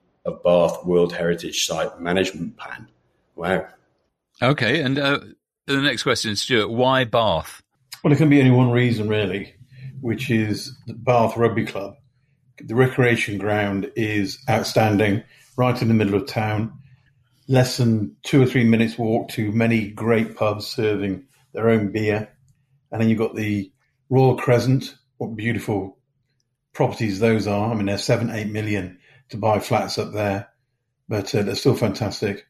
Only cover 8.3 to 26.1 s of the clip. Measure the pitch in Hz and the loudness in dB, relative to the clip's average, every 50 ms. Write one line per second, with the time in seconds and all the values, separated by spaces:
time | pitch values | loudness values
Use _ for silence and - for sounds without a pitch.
8.3 | 143 143 131 127 123 127 127 120 120 123 123 123 113 107 104 107 107 107 101 92 | 6 6 6 6 6 6 4 4 4 2 2 2 0 0 -2 -2 0 0 -2 -2
9.3 | 92 101 92 - - _ - _ - - - - - - 127 117 107 - - - | -4 -6 -8 -10 -18 _ -20 _ -20 -18 -18 -16 -14 -10 -6 -4 -4 -4 -2 0
10.3 | 117 110 107 104 104 - - - - - - 110 - - - 127 123 117 113 107 | 0 0 2 0 -4 -6 -8 -12 -16 -18 -16 -16 -14 -6 0 2 4 4 4 2
11.3 | - 113 117 113 107 113 110 - - 98 98 98 - _ _ _ _ _ _ _ | 2 2 0 2 2 0 -4 -4 -6 -8 -10 -10 -12 _ _ _ _ _ _ _
12.3 | _ _ _ _ _ - - - 110 127 127 127 - - 123 120 117 117 - 110 | _ _ _ _ _ -18 -10 -4 2 2 2 2 4 2 2 2 2 0 -2 -4
13.3 | 101 95 98 104 104 107 104 101 98 98 - - - 117 110 107 107 104 98 95 | -6 -4 -2 -2 0 0 0 0 -2 -4 -4 -6 -4 -4 -4 -2 -2 -2 -2 -4
14.3 | - - - - 113 113 - - - 113 110 110 104 101 107 101 98 113 - _ | -6 -8 -4 -2 0 0 0 0 2 2 2 4 4 4 2 2 2 -2 -4 _
15.3 | _ _ _ _ - 127 123 127 120 - 120 113 113 107 107 98 98 98 - - | _ _ _ _ -4 0 0 0 2 2 2 2 4 4 2 2 0 0 -2 -2
16.3 | - 117 107 107 107 - 113 113 - - - - _ _ _ _ _ _ _ _ | -4 -4 -2 -2 -2 -2 -4 -6 -8 -14 -20 -20 _ _ _ _ _ _ _ _
17.3 | _ _ _ - 131 127 127 127 - - 123 117 113 107 101 - - _ - - | _ _ _ 0 2 4 4 2 2 0 2 2 2 2 0 -4 -10 _ -6 2
18.3 | - 139 127 - - 131 117 113 113 110 117 110 - 120 117 110 113 117 - - | 4 4 4 4 4 4 4 4 4 4 2 0 -2 -4 -2 0 0 -2 -2 -4
19.3 | - 120 110 101 104 113 113 117 117 110 104 101 - - 110 117 117 110 110 110 | -6 -4 -4 -2 0 0 2 2 2 0 -2 -4 -8 -4 0 0 2 2 0 -2
20.3 | - - 110 107 107 107 - - - 127 110 107 104 95 101 98 95 87 - _ | -2 -2 -2 -2 -2 -4 -8 -10 -6 -2 0 0 0 0 -2 -4 -6 -6 -10 _
21.3 | _ _ _ _ - 104 110 113 113 110 104 98 95 107 107 104 104 107 107 - | _ _ _ _ -6 0 2 4 4 4 2 0 -2 -2 0 0 0 -2 -4 -8
22.3 | _ _ _ _ _ _ _ _ _ _ _ - 113 110 113 113 110 104 110 - | _ _ _ _ _ _ _ _ _ _ _ -10 -4 0 2 2 2 2 0 -4
23.3 | - 110 107 104 104 101 95 - _ _ _ _ _ _ _ - 127 131 131 127 | -4 -4 -4 -4 -4 -4 -6 -8 _ _ _ _ _ _ _ 0 2 4 4 4
24.3 | 120 - - - 120 117 110 131 131 139 - - - _ _ _ _ - 120 113 | 2 2 2 2 2 2 4 2 0 0 -2 -6 -16 _ _ _ _ -12 -10 -10
25.3 | 113 104 107 117 113 98 - 123 107 98 95 98 - _ _ _ | -8 -6 -4 -4 -4 -4 -4 -4 -4 -4 -4 -8 -12 _ _ _